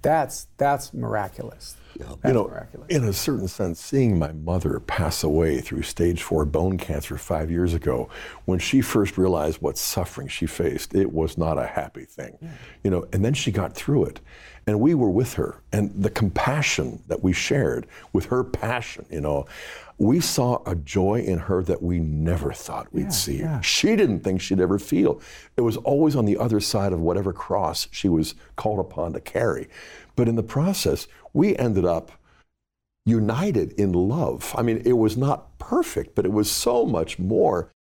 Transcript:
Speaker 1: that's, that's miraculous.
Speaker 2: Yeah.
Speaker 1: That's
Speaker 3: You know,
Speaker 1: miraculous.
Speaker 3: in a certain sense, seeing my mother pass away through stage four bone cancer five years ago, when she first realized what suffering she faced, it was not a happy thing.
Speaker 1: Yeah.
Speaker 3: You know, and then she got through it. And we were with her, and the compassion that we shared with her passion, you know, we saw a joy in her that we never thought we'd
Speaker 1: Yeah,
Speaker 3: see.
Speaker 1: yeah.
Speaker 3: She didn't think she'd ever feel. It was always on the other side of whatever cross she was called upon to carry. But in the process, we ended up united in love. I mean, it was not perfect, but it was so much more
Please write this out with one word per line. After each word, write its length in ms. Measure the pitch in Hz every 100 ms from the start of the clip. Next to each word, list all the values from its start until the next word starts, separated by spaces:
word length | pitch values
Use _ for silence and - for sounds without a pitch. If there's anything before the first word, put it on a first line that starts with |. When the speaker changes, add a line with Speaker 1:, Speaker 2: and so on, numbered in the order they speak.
Speaker 1:
that's, 440 | 147 160 131 - - -
that's 380 | 143 143 -
miraculous. 800 | 131 113 107 98 - 117 - - - - -
Speaker 2:
Yeah. 80 | -
Speaker 1:
That's 120 | -
Speaker 3:
You 80 | 131
know, 160 | 123 98
Speaker 1:
miraculous. 400 | - - - -
Speaker 3:
in 160 | 165
a 80 | 113
certain 340 | 98 - 135 95
sense, 320 | - 92 85
seeing 400 | - 139 123 90
my 140 | 76
mother 480 | 80 78 90 78 -
pass 420 | - - 78 -
away 380 | 78 78 80 67
through 220 | - 65
stage 400 | - - 87 82
four 240 | - 80 76
bone 320 | 78 90 92
cancer 400 | - 73 - 71
five 320 | - 80 78
years 240 | 85 87
ago, 340 | 82 71 62 64 - - - -
when 120 | 92
she 220 | - 135
first 380 | 117 117 95 -
realized 420 | 95 85 76 76
what 160 | 73 -
suffering 500 | - - 87 - 69
she 180 | - 78
faced, 480 | - 85 - -
it 180 | 101 95
was 240 | 80 78 -
not 220 | 80 71
a 80 | 64
happy 400 | - 73 - -
thing. 320 | - - -
Speaker 1:
Yeah. 80 | 165 139 - -
Speaker 3:
You 80 | 101
know, 160 | 90 -
and 100 | 98
then 120 | 107
she 180 | 139 -
got 220 | 101 92
through 320 | - - 143 87
it. 140 | - - - - - -
And 140 | 104
we 140 | 135
were 160 | 160 113
with 240 | 92 127
her, 260 | - - - -
and 180 | 107 104 98
the 80 | 98
compassion 920 | - 104 - - 147 143 - 131 - -
that 140 | -
we 100 | 92
shared 540 | 90 - 143 85 60 - - -
with 140 | 95 -
her 180 | 123
passion, 600 | - - 110 120 113 - -
you 100 | 82
know, 260 | 73 71 69 - - - - -
we 220 | 101 160
saw 420 | - - 123 120
a 100 | - 87
joy 440 | 73 98 95 113
in 180 | 107 87
her 240 | 87 92
that 180 | 92 -
we 160 | 87 87
never 540 | 78 76 80 85 71
thought 340 | - - - -
we'd 100 | -
Speaker 1:
Yeah, 40 | 202
Speaker 3:
see. 280 | 160 - 139
Speaker 1:
yeah. 200 | 160 143
Speaker 3:
She 340 | 92 - 196 220
didn't 240 | 175 92
think 200 | 98 92
she'd 200 | - 95
ever 180 | 90 98
feel. 420 | - - - - - - - -
It 60 |
was 140 | 117 110
always 360 | - 143 156 135
on 80 |
the 140 | 107 101
other 220 | 131 107
side 320 | 101 107 98
of 60 | 87
whatever 320 | 82 90 95
cross 520 | 87 - 95 80 76 -
she 180 | - 98
was 260 | 82 80 - - -
called 220 | 110 104
upon 340 | 90 - 85
to 60 | 82
carry. 480 | - - 117 67 - - - - - -
But 100 | 117
in 80 | 113
the 60 |
process, 640 | 110 139 170 190 - 67 - - -
we 200 | - 202 -
ended 280 | 120 98
up 280 | 87 82 - - _ _ _ _ _ _ _ _
united 680 | - 113 104 117 202 123 80
in 200 | - 101
love. 640 | 90 92 151 104 62 - -
I 60 |
mean, 200 | 117 110
it 100 | 117
was 220 | 123 110 120
not 420 | 135 - - -
perfect, 560 | - 311 339 - -
but 100 | -
it 80 | 90
was 180 | 107 104
so 340 | - 120 123 113
much 320 | 92 80 -
more 520 | 90 110 160 92 78 _